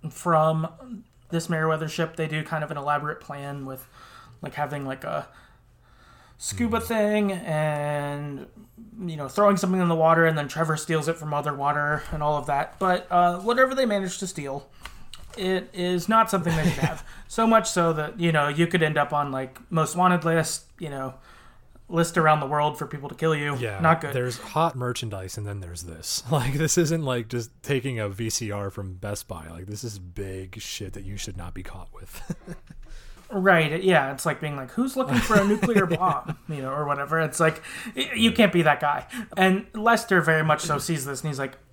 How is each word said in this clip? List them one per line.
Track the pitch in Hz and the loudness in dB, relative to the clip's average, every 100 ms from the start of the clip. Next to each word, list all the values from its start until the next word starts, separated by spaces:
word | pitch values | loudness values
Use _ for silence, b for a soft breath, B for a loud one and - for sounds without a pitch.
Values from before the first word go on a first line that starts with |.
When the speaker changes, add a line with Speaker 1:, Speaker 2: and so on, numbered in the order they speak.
| 151 | -12
Speaker 1:
from | - 175 160 156 160 160 - 254 214 - _ _ | -6 2 4 4 2 -2 -8 -14 -14 -16 _ _
this | 165 160 | -6 -2
Merryweather | 160 160 156 156 | 0 0 0 -2
ship. | - 160 - | -4 -4 -2
They | 156 | -4
do | 156 | -4
kind | 151 160 | -4 -6
of | 151 | -6
an | 147 | -6
elaborate | 139 147 147 151 | -2 -2 -2 -8
plan | - 143 143 143 135 | -10 -12 -10 -10 -10
with, | 131 - B B B B B | -12 -14 B B B B B
like, | 143 139 | -12 -6
having, | 143 143 135 | -4 -4 -8
like, | 131 | -8
a | - 151 - b b b _ _ b b b b b b | -6 -6 -8 b b b _ _ b b b b b b
scuba | - - 233 226 | -10 -2 0 0
Speaker 2:
Hmm. | 226 | 0
Speaker 1:
thing | 226 208 214 202 | 2 2 2 2
and, | 185 170 156 156 147 147 147 143 143 147 139 - - - - - - 180 | -2 -2 0 0 0 -2 -2 -4 -6 -8 -10 -14 -18 -20 -20 -20 -10 -8
you | 156 | -6
know, | 139 | -6
throwing | - 208 190 | 4 4 6
something | 185 185 | 2 4
in | 175 | 4
the | 165 | 6
water, | 160 165 165 | 6 8 6
and | 156 | 4
then | 143 | -2
Trevor | 160 160 156 | -2 0 0
steals | - 156 143 | 0 0 0
it | 165 | -4
from | 151 | -2
other | 147 147 | -2 -2
water | 139 139 147 147 151 - | -2 0 0 0 -2 -4
and | 156 | -2
all | 147 147 | 0 0
of | 143 | 0
that. | 139 135 - | -2 -2 -2
But, | 190 180 180 | 2 2 2
uh, | 175 175 175 | 4 4 2
whatever | 196 240 262 262 | 0 4 4 4
they | 254 | 2
manage | 202 190 - | 2 -2 -6
to | 185 | -8
steal, | - 139 143 - B B B B B B - | -8 -8 -8 -12 B B B B B B -6
it | 185 185 - | 0 0 -2
is | - 175 180 170 | -4 0 0 4
not | 226 220 | 4 4
something | 196 170 160 | 2 2 2
they | |
should | 165 - | 2 2
have. | 160 - - | 0 -2 -12
Speaker 2:
<laughs> | B B | B B
Speaker 1:
So | - 226 | 2 6
much | 226 - | 6 4
so | 180 170 | 2 2
that, | 156 151 214 | 2 -2 0
you | 170 | 2
know, | 160 147 | 4 2
you | 147 170 | 2 2
could | 180 | 4
end | 156 151 | 2 2
up | 143 | 2
on, | 147 143 | 0 0
like, | 131 131 - - | -2 -6 -10 -4
most | 165 151 175 | -2 0 4
wanted | 180 175 165 | 4 4 4
list, | 165 160 - - - | 2 0 -4 -10 -14
you | 160 | -10
know, | 139 135 127 b b b b b - - | -8 -8 -10 b b b b b -20 -4
list | 170 165 - | 0 2 4
around | 156 151 | 4 4
the | 135 | 2
world | 147 147 147 | 0 0 0
for | 147 | -8
people | 147 139 | -8 -12
to | |
kill | 143 160 151 | -2 0 0
you. | 147 135 | 0 -2
Speaker 2:
Yeah, | 117 101 | -4 2
Speaker 1:
Not | 160 160 | 4 4
good. | 147 | 2
Speaker 2:
there's | 135 123 120 | -2 -4 -6
hot | - 156 165 127 | -6 0 0 0
merchandise, | 123 117 113 101 92 - | -4 -4 -6 -8 -10 -8
and | 101 | -8
then | 101 | -8
there's | 90 85 | -10 -12
this. | 85 80 - - - | -14 -12 -6 -6 0
<laughs> | |
Like, | 151 123 139 | 0 0 0
this | 156 - | 2 2
isn't, | 160 165 | 2 0
like, | 143 123 110 | 0 -2 -2
just | 123 113 _ | -6 -6 _
taking | - 139 131 120 | -2 -2 0 -4
a | 104 | -4
V | 92 113 | -4 -4
C | - 107 | -2 -4
R | 101 98 | -4 -6
from | 104 95 92 | -6 -10 -8
Best | 101 104 - | -8 -8 -8
Buy. | 90 80 | -12 -12
Like, | 82 92 | -14 -10
this | 104 | -8
is | 120 104 | -8 -10
big | 90 87 98 95 92 107 | -12 -10 -8 -8 -12 -12
shit | - - 98 | -12 -10 -10
that | - | -10
you | 95 101 | -10 -8
should | - 90 | -8 -10
not | 85 | -10
be | 95 | -10
caught | 92 92 90 | -12 -12 -14
with. | - - - - 160 | -16 -16 -14 -10 -10
<laughs> | - 165 - - b b b b - | -10 -16 -16 -18 b b b b -10
Speaker 1:
Right, | 202 185 175 156 160 | 0 4 6 4 2
yeah, | 185 170 135 | 4 4 2
it's | 135 165 | -4 -4
like | 147 | -4
being | 151 143 | -6 -8
like, | 131 | -8
"Who's | - 262 262 | -4 -2 -2
looking | 254 240 | 0 0
for | 233 214 | 4 4
a | 202 | 4
nuclear | 208 - 214 180 | 2 4 4 2
Speaker 2:
<laughs> | 170 | 2
Speaker 1:
bomb?" | 180 143 - 160 - | 0 0 -6 -10 -8
You | 147 | -8
know, | 131 | -6
or | 135 147 | -4 -2
whatever. | 143 143 160 | -2 0 0
It's | 156 - | 0 2
like, | 160 160 B B B - | 2 2 B B B -6
y-, | 139 226 | -4 4
you | 226 | 4
can't | 226 208 | 6 4
be | 175 | 6
that | 160 143 | 4 4
guy. | 147 147 - 247 214 - | 2 -2 -6 -12 -8 2
And | 190 190 - 214 | 4 4 -2 -2
Lester | 220 233 - 185 | 2 2 4 4
very | 160 160 | 6 4
much | 156 151 | 4 2
so | 160 147 | 2 -2
sees | 131 156 135 | -2 -4 -4
this, | 135 | -6
and | 156 | -6
he's | 135 | -4
like | 135 - _ | -6 -8 _